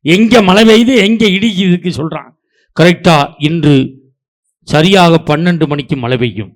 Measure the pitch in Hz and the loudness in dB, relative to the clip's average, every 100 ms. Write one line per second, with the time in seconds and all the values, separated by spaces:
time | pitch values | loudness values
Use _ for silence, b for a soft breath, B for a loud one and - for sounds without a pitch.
0 | 139 180 226 240 190 196 220 220 240 254 | 0 0 2 2 2 4 4 4 2 0
1 | 196 226 220 185 226 185 190 180 180 131 | 0 0 0 0 -2 -2 -2 -2 -4 -6
2 | 156 151 127 _ _ _ _ - 170 175 | -8 -10 -16 _ _ _ _ 0 0 2
3 | 185 156 143 - 147 170 151 135 131 - | 0 0 -2 -6 -6 -2 2 0 0 -10
4 | _ _ _ _ _ _ - 147 165 196 | _ _ _ _ _ _ -4 -2 2 2
5 | 170 165 - 147 170 175 151 147 131 135 | 2 2 0 -2 -2 -2 -2 -4 -6 -6
6 | 117 127 123 92 95 | -4 -4 -4 -8 -14